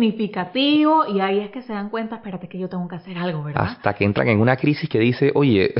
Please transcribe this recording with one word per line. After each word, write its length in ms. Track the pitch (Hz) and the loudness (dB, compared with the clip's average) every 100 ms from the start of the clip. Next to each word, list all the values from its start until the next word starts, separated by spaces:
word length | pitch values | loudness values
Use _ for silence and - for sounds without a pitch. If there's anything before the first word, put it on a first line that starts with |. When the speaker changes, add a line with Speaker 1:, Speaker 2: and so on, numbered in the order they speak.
| 226 220 | 0 0
Speaker 1:
significativo 840 | 208 190 180 262 285 302 302 311 247 | -4 -4 -4 0 2 4 4 4 2
y 140 | 196 | 0
ahí 180 | 196 202 | 0 0
es 100 | 208 | -4
que 120 | 254 | -10
se 100 | 240 | -10
dan 180 | 208 208 | -8 -6
cuenta, 260 | 226 220 220 | -6 -8 -10
"Espérate, 320 | 208 180 180 | -10 -12 -10
que 100 | 185 | -10
yo 100 | 185 | -8
tengo 200 | 185 175 | -6 -8
que 80 | 175 | -10
hacer 200 | 190 175 | -12 -6
algo, 240 | 180 156 | -6 -4
¿verdad?". 200 | 147 - | -4 -2
Speaker 2:
Hasta 300 | 202 247 - | -2 -2 -2
que 100 | 98 | 2
entran 240 | 101 104 131 | 2 2 2
en 120 | 104 | 4
una 160 | 117 131 | 4 2
crisis 320 | 147 147 160 | 0 0 -2
que 100 | 113 | 2
dice, 320 | 120 120 143 | 2 2 2
"Oye". 400 | 143 143 101 92 | 2 4 4 2